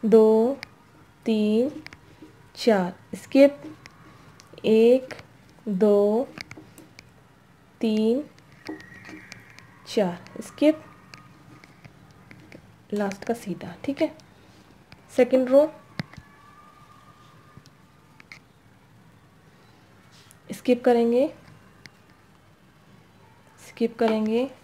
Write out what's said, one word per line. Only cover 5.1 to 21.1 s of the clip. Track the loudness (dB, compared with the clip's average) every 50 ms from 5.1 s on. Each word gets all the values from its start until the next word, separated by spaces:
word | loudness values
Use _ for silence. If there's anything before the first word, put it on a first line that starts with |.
| -18 -20 -20 -20 -20 _ -20 _ -20 -16 _
दो, | -8 -2 0 2 2 4 4 2 2 0 -2 -4 -6 -10 -20 -20 -20 -20 -20 -20 -20 -20 -20 -20 -20 _ -20 -20 _ _ _ _ _ _ _ _ _ _ _ _ _ _ _
तीन, | -4 -2 -2 0 0 0 0 -2 -4 -10 _ -20 _ _ -20 -20 -18 -18 -18 -18 -18 -20 -20 -20 -20 -20 -20 -20 -20 -20 -20 -20 -20 -20 -20 -20 -20 -20 -20 -20 -20 -8
चार, | -4 -2 -2 -2 -4 -8 -16 -20 -18 -18
स्किप, | -18 -18 -6 0 2 2 2 0 -6 -20 -20 -20 -20 -20 -20 -20 -20 -20 -20 -20 -20 -20 -20 -20 -20 -20 -20 _ _ -20 _ -20 -20 -20 -20 -20 -20 -20 -20 -20 -20 -20 -20 -20 -20 -20 -20 _ -16 _ -8
last | -6 -6 -6 -8 -10 -8
का | -8 -8
सीधा, | -8 -8 -12 -12 -12 -12 -18 -18 -12 -10
ठीक | -10 -4 -4
है। | -4 -4 -4 -12 -20 -20 -20 -20 -20 -20 -20 -20 -20 -20 -20 -20 -20 _ -20 _ -20 _ 0
Second | 0 0 2 2 0 0 4
row | 4 4 4 2 -2 -14 -20 -20 -18 -18 -16 -16 -16 -20 -20 -20 -20 -20 -20 -20 -20 -20 -20 -20 -20 _ -20 _ -20 -20 _ -20 -20 _ -20 -20 -20 -20 -20 -20 _ -20 _ -20 _ _ _ _ _ _ _ _ _ _ -20 _ -20 -20 _ _ _ _ _ _ _ _ _ _ _ _ _ _ _ _ _ _ _ _ _ _ _ _ _ _ _ _ _ _ _ _ _ _ _ -20 -20 _ -20 _ _ -18
Skip | -18 -10 0 0 0 2 2
करेंगे, | 2 2 2 2 2